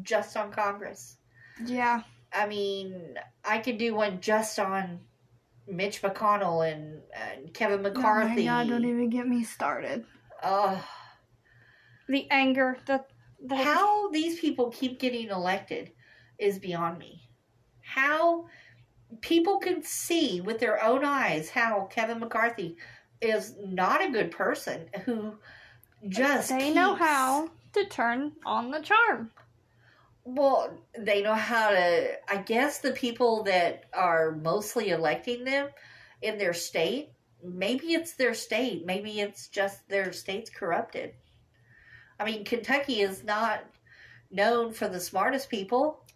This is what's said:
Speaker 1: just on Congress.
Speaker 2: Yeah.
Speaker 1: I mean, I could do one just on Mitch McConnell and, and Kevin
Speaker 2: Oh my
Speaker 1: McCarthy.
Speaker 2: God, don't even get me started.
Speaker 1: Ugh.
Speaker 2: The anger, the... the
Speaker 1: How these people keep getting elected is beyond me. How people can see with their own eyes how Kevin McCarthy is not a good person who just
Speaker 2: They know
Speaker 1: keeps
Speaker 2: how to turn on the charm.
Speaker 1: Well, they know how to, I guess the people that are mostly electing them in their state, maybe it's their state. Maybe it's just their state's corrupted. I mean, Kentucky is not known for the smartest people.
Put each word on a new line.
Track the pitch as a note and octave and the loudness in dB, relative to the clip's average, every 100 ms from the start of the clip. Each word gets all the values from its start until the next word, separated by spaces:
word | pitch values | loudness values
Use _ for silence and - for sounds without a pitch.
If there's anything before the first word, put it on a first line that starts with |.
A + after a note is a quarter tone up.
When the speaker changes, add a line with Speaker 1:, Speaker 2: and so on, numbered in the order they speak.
Speaker 1:
just | F#3 G#3+ G#3 A3+ | 0 0 0 -6
on | G#3 | -4
Congress. | G#3+ G3+ G#3 G3 - - - _ _ - - | -2 -2 -2 -10 -14 -20 -20 _ _ -20 -12
Speaker 2:
Yeah. | A#3 B3 A#3+ A#3+ - - _ | -6 0 0 0 -4 -20 _
Speaker 1:
I | G3 G#3 | -2 -2
mean, | G#3 G3+ G3 F#3+ F#3 E3 - - _ | -2 -4 -4 -8 -12 -12 -14 -16 _
I | - A3+ | -2 -2
could | B3 G#3+ | -2 -2
do | A#3 | -2
one | G#3+ G#3 F#3 | 0 0 0
just | - G#3+ A3 - | 0 2 0 -2
on | F#3+ F#3+ F3+ F3 - _ _ _ _ _ - | -2 -2 -4 -10 -16 _ _ _ _ _ -10
Mitch | F3 G3+ - | -4 -4 -2
McConnell | G3 F#3+ G#3 G#3 F#3 E3 D#3+ | -4 2 2 4 2 2 0
and, | D3+ D3+ D#3 - | -2 -10 -16 -16
and | - A2 A2 D3+ | -12 -10 -12 -14
Kevin | - G#3+ G3+ | -2 0 2
Speaker 2:
Oh | |
my | G3 | 0
Speaker 1:
McCarthy. | A3+ B3+ G#3+ A3+ A3+ A#3 | 2 4 4 2 2 2
Speaker 2:
God, | A#3+ A#3 | 2 2
don't | A#3+ A#3+ | 0 0
even | A#3+ A#3+ | 0 0
get | B3 B3+ | 0 0
me | B3 | 0
started. | A3+ - C#3+ C3 C3 D3 A3+ - _ - | -2 -4 -4 -2 -4 -6 -8 -20 _ -6
Speaker 1:
Ugh. | F3 G3 G3+ - - - - - _ _ _ _ - _ _ - - | 0 2 2 0 -8 -16 -20 -20 _ _ _ _ -20 _ _ -20 -2
Speaker 2:
The | C4+ - | -2 2
anger, | C#4 C4+ C4 C4 B3+ - | 4 4 4 2 0 -2
the... | C4+ - _ - - | -2 -2 _ -20 -18
the | B3+ C4+ | -4 0
Speaker 1:
How | C#4 D#4+ G4+ G#4 G4+ | 2 4 4 4 2
these | D#4 E4 E4 | 0 -2 0
people | D4+ C4 A#3 | -2 0 -2
keep | - B3+ B3+ | 0 -6 -2
getting | B3+ A#3 A3 | -2 -2 -4
elected | F#3+ F3+ G3 - - - _ - - _ - | -2 0 -2 -4 -10 -10 _ -20 -20 _ 0
is | G3+ F#3+ | 0 0
beyond | F3+ E3+ E3+ E3+ | -6 -2 -4 -4
me. | - - - _ _ _ _ _ | -14 -20 -20 _ _ _ _ _
How | - C4+ C#4 D#4 E4+ E4+ E4+ - - - _ _ _ A3+ | -6 0 2 4 4 2 -4 -20 -20 -20 _ _ _ -14
people | - E4+ E4+ G4 | 0 2 4 2
can | F#4+ E4 | 0 -4
see | - - - E4+ C#4 F3+ | -4 -8 -2 0 2 -2
with | F#3 A3+ | -4 -2
their | A#3 - | 0 2
own | G#3+ C4 | 4 4
eyes | C#4+ C#4 G#3+ D#3 D#3+ | 2 2 2 0 -2
how | B3+ A3+ G#3 G3 | 0 0 0 -2
Kevin | - A3 A#3 | -2 -2 -4
McCarthy | A3+ A3+ A#3 A#3 E3+ - - - _ _ | -4 0 0 -2 -8 -10 -18 -20 _ _
is | A3+ G#3+ G3 - | 0 0 -2 -12
not | G3 F#3 F#3 D4 | -6 0 2 4
a | F#4 | 2
good | A3+ F3 | 0 -2
person | - G3 D4+ - D3+ - G3+ | -2 -2 -2 -6 -8 -10 -8
who | B3+ A3+ G#3 G#3 - - - - _ _ G3+ | -4 -4 -6 -10 -20 -20 -20 -20 _ _ -6
just | G3 C4+ B3+ - | 0 2 2 0
Speaker 2:
They | C4 C#4 | 0 2
know | F4 F#4+ | 4 4
Speaker 1:
keeps | G4 | 4
Speaker 2:
how | D#4+ C#4+ C4 C#4 E4 - - | 4 4 4 2 -2 -10 -4
to | G#4 G4+ | -2 -2
turn | - A#3 B3 D4 - - | 0 0 0 -4 -6 -2
on | A3+ A#3+ | -2 -2
the | D4+ | -6
charm. | D4+ G#4+ A4+ C#4 A3+ - - _ _ _ _ _ _ _ | 4 6 6 2 -4 -14 -20 _ _ _ _ _ _ _
Speaker 1:
Well, | B3 B3+ C#4 B3 - - _ A#3 | -8 2 4 4 0 -8 _ -6
they | G#3 G3+ | 0 2
know | G3+ | 2
how | A3 A3 A#3 G#3+ | 0 2 2 4
to, | F#3+ F3 E3 C3 - - | 6 6 4 2 -4 -4
I | G3+ | -4
guess | F#3+ A3+ D4 C#4+ | 0 2 2 0
the | C#4 | -4
people | C4 A#3+ A#3 A#3+ A3 | -2 -4 2 2 2
that | G3 F#3 E3+ - - | 2 4 2 -2 -8
are | F3+ F3+ E3 D#3+ | 0 2 4 2
mostly | D#3 D#3+ G3+ G#3+ A#3+ G3+ | 0 0 -2 -2 -2 0
electing | E3 E3 D#3 - A#3+ | 2 2 0 -4 -6
them | B3+ C#4 C#4 - - - - - | -2 -2 -2 -8 -20 -20 -20 -8
in | G#3+ G#3 | -6 -2
their | F#3+ | -2
state, | E3+ - F3+ E3+ B3+ D4+ _ _ _ | -2 -4 0 0 0 -6 _ _ _
maybe | F3+ F3+ G3 C4 E4 | -12 -4 -2 -2 0
it's | E4 E4 | -2 -2
their | - A#3+ | 0 0
state. | A3+ - A3 B3+ E3+ E3+ | 0 -4 -2 -2 -4 -4
Maybe | G3 G#3+ G#3 | -6 -4 -4
it's | G3+ - - | -4 -6 -8
just | G3+ G3 - _ | -2 -2 -4 _
their | G3 F#3+ | -2 -2
state's | - - G3 - | -6 -6 -8 -8
corrupted. | - F3+ E3+ - - - - _ _ _ _ _ - - - - - | -8 -2 -2 -2 -8 -12 -16 _ _ _ _ _ -20 -20 -20 -20 -6
I | |
mean, | G#3 A3 | -6 -4
Kentucky | G3+ A3+ G#3+ C#4 C#4 A3 | -4 -4 0 0 2 0
is | G3 F#3+ | 0 0
not | G#3+ G#3+ A3+ G#3 - _ _ - - - _ | -4 0 0 -2 -8 _ _ -20 -20 -20 _
known | F#3+ G#3+ A#3+ A#3 | 2 4 4 0
for | A3+ G3+ | -4 -4
the | F3+ | -4
smartest | - F#3 A#3 C4+ - | -4 0 2 0 -2
people. | A3 F#3+ B3 D4+ D4+ - | -6 0 2 2 -2 -18